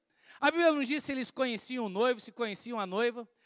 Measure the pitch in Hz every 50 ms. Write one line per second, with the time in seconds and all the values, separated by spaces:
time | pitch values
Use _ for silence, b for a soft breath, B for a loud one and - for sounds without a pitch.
0 | _ _ B B B B B B 269 294 311 339 339 320 302 294 269 226 294 294
1 | - - 277 262 240 - - - 262 247 226 196 - - 254 254 226 202 180 202
2 | 240 254 247 214 - 226 - - 240 214 196 - - 233 240 220 196 180 185 214
3 | 240 240 226 240 233 - _ B B